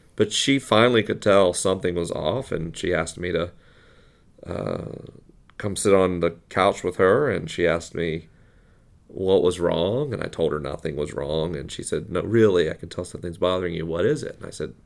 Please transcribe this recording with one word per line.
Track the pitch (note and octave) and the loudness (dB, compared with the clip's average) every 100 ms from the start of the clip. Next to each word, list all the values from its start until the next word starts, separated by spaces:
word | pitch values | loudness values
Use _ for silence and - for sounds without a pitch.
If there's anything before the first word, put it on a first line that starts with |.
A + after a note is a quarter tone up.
| _ - | _ 0
But | G#3+ | 0
she | - - C#3 | 2 2 0
finally | - G#2+ B2 A#2 | 2 4 6 4
could | G2+ A2+ | 0 -2
tell | G#2+ G2 F2+ | 4 6 6
something | F2+ G2 F#2+ F#2 | 2 0 0 -2
was | F2 E2+ | -4 -4
off, | - D#2 A#2 - | -4 -4 -4 -4
and | D#2+ E2 E2 | -6 -6 -6
she | E2+ | -2
asked | E2+ E2 - | 0 -2 -6
me | F2+ | -4
to, | E2 F2 - _ _ _ - _ _ _ _ - | -2 -2 -8 _ _ _ -20 _ _ _ _ -10
uh, | - G1+ - - - - - _ - _ - | -6 -4 -6 -8 -12 -16 -20 _ -20 _ -8
come | G#2 F#2+ | -6 -2
sit | G#2+ | 4
on | G2 F#2 F2 | 6 4 2
the | E2+ E2 _ | -2 -2 _
couch | - G2 G2 | 0 2 2
with | F#2 - | -4 2
her, | F#2+ A2+ C#3+ | 4 4 2
and | F2+ D#2+ | -2 -4
she | - E2+ | 0 2
asked | E2 - | 0 -2
me | E2 E2 D#2+ - _ _ _ _ _ _ _ _ | -6 -4 -4 -8 _ _ _ _ _ _ _ _
what | - F#2+ F#2+ | -4 2 4
was | F2+ F2 | 4 2
wrong, | E2+ E2 F2+ A#2+ D3 | 0 0 0 -2 -4
and | G#2 | -6
I | - | -6
told | - D#2+ | -2 -2
her | D2 | -2
nothing | C#2 - D#2+ C#2+ | -6 -6 -6 -4
was | D2 | -4
wrong, | - C#2 D#2 E2 D2+ | -4 -4 -2 -2 -6
and | - | -10
she | - | -10
said, | - D#2 D#2 | -6 -6 -4
"No, | F2 | -4
really, | F#2+ A2+ G#2+ F2+ D#2 | 0 4 6 6 2
I | |
can | E2 E2+ | -2 -10
tell | - F2+ | -10 -10
something's | D2 F2 E2 | -8 -10 -2
bothering | F2+ F#2 F2+ | 0 0 -2
you. | E2 E2 | -4 -4
What | E2 G#2 | 0 0
is | D3+ | 0
it?" | - - | -4 -12
And | - | -14
I | |
said, | - D#2 - | -10 -10 -10